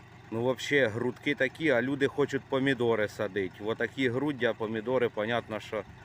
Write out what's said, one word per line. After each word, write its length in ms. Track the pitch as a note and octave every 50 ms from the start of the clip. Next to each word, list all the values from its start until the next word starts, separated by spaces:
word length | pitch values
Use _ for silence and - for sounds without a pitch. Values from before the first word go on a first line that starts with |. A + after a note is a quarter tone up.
| - - - - - -
Ну, 120 | A2 A2+
вообще, 460 | A#2+ B2+ B2+ - - - D3 C#3+ B2+ G#2+
грудки 460 | G#2 A#2 A#2+ B2 A#2 - - D3 C#3+
такі, 360 | - C3 B2+ - - D#3+ D3+
а 120 | B2+ A#2
люди 240 | A#2+ C3+ C#3+ C3+ C#3
хочуть 360 | B2 - D3 C#3+ B2+ C#3 B2+
помідори 680 | - - C3+ C3 C3+ C#3 C3+ A2+ A#2+ A#2 A2+ G#2 G#2 G2+
садить. 520 | - - G#2+ G2 F#2 G#2 F#2+ F2+ - -
В 80 | G#2 G#2+
отакі 400 | A2 - A#2 G#2+ - C3+ C3+ B2
груддя 460 | A#2 C3 C#3+ D3+ C#3+ A#2+ A#2+ A#2 G#2+
помідори, 540 | - A2+ G#2+ A2+ A2 G#2 A#2+ C3 B2+ A#2+ A2
понятно, 520 | - G#2+ G#2 A2+ A#2+ A#2 - - A2 G2+
що... 240 | - - A2 G#2 F#2+ - - -